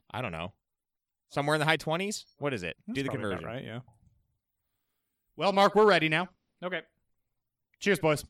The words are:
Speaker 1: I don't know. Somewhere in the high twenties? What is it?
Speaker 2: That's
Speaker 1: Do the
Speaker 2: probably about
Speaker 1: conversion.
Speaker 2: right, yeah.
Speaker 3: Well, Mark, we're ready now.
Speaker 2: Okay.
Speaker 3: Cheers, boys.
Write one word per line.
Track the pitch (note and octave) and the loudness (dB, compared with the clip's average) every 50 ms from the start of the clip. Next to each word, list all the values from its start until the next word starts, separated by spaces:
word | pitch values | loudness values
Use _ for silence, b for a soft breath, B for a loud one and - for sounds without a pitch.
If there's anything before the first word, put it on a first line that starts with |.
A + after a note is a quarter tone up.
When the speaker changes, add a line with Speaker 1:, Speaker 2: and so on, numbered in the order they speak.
| _ _ | _ _
Speaker 1:
I | - A2 B2+ | -10 -10 -8
don't | G#2 | -8
know. | E2 D#2+ E2+ F#2+ - _ _ _ _ _ _ _ _ _ _ _ _ _ _ _ | -8 -8 -10 -10 -12 _ _ _ _ _ _ _ _ _ _ _ _ _ _ _
Somewhere | - D3+ C#3+ D3 D3+ | -6 -4 -2 -2 -2
in | D#3 | 0
the | D3 | 0
high | D#3+ D#3+ | 0 0
twenties? | D#3 - D#3 D#3 E3+ G3 G3+ G#3+ - - _ _ | 0 -2 -4 -4 -4 -4 -6 -8 -10 -14 _ _
What | - C3+ C#3+ C3 | -8 -6 -6 -6
is | G#2 | -6
it? | F2+ E2 - _ _ | -6 -8 -10 _ _
Speaker 2:
That's | G3+ E3 | -10 -6
Speaker 1:
Do | C3+ C#3 | -6 -4
the | C3+ | -4
Speaker 2:
probably | C3+ B2+ A2+ G#2 | -6 -6 -6 -6
about | F#2 F2 | -6 -6
Speaker 1:
conversion. | D#2+ - A#2 C3+ C3+ | -8 -10 -12 -12 -12
Speaker 2:
right, | |
yeah. | A#2 A2 A#2+ - _ _ _ _ _ _ _ _ _ _ _ _ _ _ _ _ _ _ _ _ _ _ _ _ _ _ _ _ _ _ | -12 -12 -14 -14 _ _ _ _ _ _ _ _ _ _ _ _ _ _ _ _ _ _ _ _ _ _ _ _ _ _ _ _ _ _
Speaker 3:
Well, | - D#3 G3 | -2 0 2
Mark, | F#3+ G3 G3 G3+ G3+ | 4 4 4 6 6
we're | G3+ A3 | 6 8
ready | G#3 F#3+ E3 D#3 D#3+ | 8 6 6 4 2
now. | D#3 E3 F#3 - _ _ _ _ _ - E3+ | 0 0 -2 -4 _ _ _ _ _ -12 -10
Speaker 2:
Okay. | F3+ F3 D#3+ - _ _ _ _ _ _ _ _ _ _ _ _ _ _ _ _ _ _ - | -8 -8 -8 -10 _ _ _ _ _ _ _ _ _ _ _ _ _ _ _ _ _ _ -4
Speaker 3:
Cheers, | - G3+ G3 | 0 0 2
boys. | - - D#3 D3+ C#3 - | 2 2 2 2 0 -2